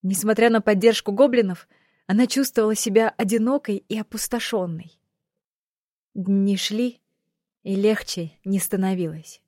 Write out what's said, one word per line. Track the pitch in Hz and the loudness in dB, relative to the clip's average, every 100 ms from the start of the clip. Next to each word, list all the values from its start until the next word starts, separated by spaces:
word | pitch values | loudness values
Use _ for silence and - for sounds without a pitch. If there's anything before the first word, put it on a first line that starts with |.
Несмотря | 190 190 208 220 233 | -4 -2 0 2 4
на | 226 | 4
поддержку | 214 202 226 220 - | 2 4 4 4 -4
гоблинов, | 202 277 240 196 180 - _ _ _ - | 2 4 4 0 -4 -14 _ _ _ -2
она | 202 247 | 2 2
чувствовала | 269 269 - 214 214 | 0 0 0 0 0
себя | - 202 226 - | 2 2 2 0
одинокой | 208 226 220 285 254 202 | -2 0 0 -2 -2 -6
и | _ 220 | _ -8
опустошенной. | 208 214 - 240 - 226 180 165 170 _ _ _ _ _ _ _ _ _ _ _ _ | -8 -10 -6 -6 -4 -4 -4 -8 -14 _ _ _ _ _ _ _ _ _ _ _ _
Дни | 202 185 196 196 196 | -8 -2 0 0 -2
шли, | - 214 247 240 _ _ _ _ _ _ | -4 -2 -4 -6 _ _ _ _ _ _
и | - | -6
легче | 196 208 214 - - 165 _ | -2 0 0 -4 -10 -10 _
не | 190 196 | -4 -4
становилось. | - 190 190 185 165 156 - - | -2 -2 -2 -2 -4 -8 -18 -20